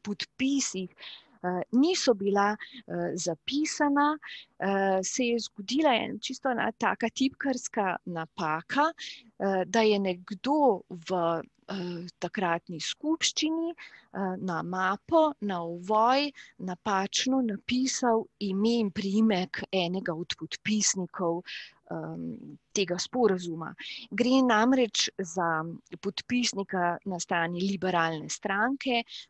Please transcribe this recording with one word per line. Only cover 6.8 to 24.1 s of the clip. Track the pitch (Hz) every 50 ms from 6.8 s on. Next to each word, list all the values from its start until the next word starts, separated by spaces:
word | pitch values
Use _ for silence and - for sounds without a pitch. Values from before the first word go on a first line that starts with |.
| 233 196 - - 233 220
tipkarska | - - 262 269 - - - 277 262 - - - - 233 196 185 170 - -
napaka, | 180 170 165 160 - _ - 170 156 156 165 - - - 277 302 330 330 - - - - - - _ _ -
eh, | 277 196 196 190 180
da | 175 190 233
je | 220 214 208 196
nekdo | 196 190 175 180 185 - 208 185 - 262 294 302 285 254 196 180 - -
v, | 185 170 160 - 185 180 170 165 165 165 - - _ _ _ -
eh, | 196 190 175 175 175 170 180 175 - -
takratni | - 165 - - 190 170 165 170 - - 170 151
skupščini, | - - - _ - 302 320 - - - - - 311 311 320 330 330 339
eh, | 330 - - - - - _ _ - 190 196 185 185 185
na | 185 185 170 160
mapo, | 165 175 185 185 185 185 202 - _ - 330 320 311 302 285 -
na | 208 202 190 175
ovoj | 170 170 170 175 180 190 214 214 226 247 262 277 294 285 - - - - _ -
napačno | 185 185 180 - - 220 196 190 196 - - - - 262 262 262
napisal | 247 220 196 - - - 247 254 262 254 - - 262 240 226 226 - - _ -
ime | 208 196 190 196 214 233 233 233
in | 214 190
priimek | - - 185 196 190 220 220 220 196 180 180 - - - - -
enega | - 190 175 170 180 196 190 180 160
od | 160 175 - - -
podpisnikov, | 160 - - - - 208 214 214 196 - - 190 180 - - - 180 170 170 175 - - - - - - _ _ _ -
em, | 170 160 160 160 160 170 - - 113 - - 147 - - _ _
tega | - 208 190 170 180 185
sporazuma. | - - - 254 233 202 190 180 180 170 160 165 156 156 170 - - - - - - -